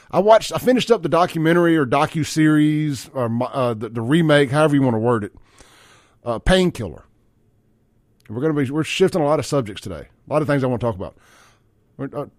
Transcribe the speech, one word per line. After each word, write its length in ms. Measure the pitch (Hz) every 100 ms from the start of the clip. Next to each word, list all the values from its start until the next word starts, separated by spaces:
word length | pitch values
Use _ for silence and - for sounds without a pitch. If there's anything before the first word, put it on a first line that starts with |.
| _
I 100 | 165
watched, 340 | 208 226 -
I 40 | 160
finished 320 | 240 247 -
up 120 | 220
the 80 | 160
documentary 640 | 165 175 160 156 175 170 160
or 100 | 123
docuseries 1200 | 143 156 165 135 160 156 151 151 151 151 131 -
or 140 | 139 117
mo-, 180 | 117 123
uh, 280 | 131 120
the, 160 | 107 113
the 120 | 117
remake, 500 | 113 165 156 147 143
however 240 | 147 156 143
you 60 |
wanna 180 | 131 113
word 260 | 120 113 101
it, 80 | - _ _ - _ _ _ _ _
uh, 160 | 120 110
Painkiller. 640 | - 185 180 - 95 53 _ _ _ _ _ _ _ _ _ _ _ _ -
We're 120 | 110
gonna 120 | 160
be, 160 | 147 127
we're 120 | 151
shifting 380 | 147 - 185 185
a 40 | 143
lot 140 | 151
of 60 | -
subjects 360 | 143 104 95
today. 260 | 98 78 - _ -
A 40 |
lot 80 | 147
of 60 | 147
things 160 | 143
I 40 | 127
wanna 120 | 117
talk 160 | 117 92
about. 220 | 80 _ _ _ _ _ _ _ _ -
Uh, 280 | 135 139 180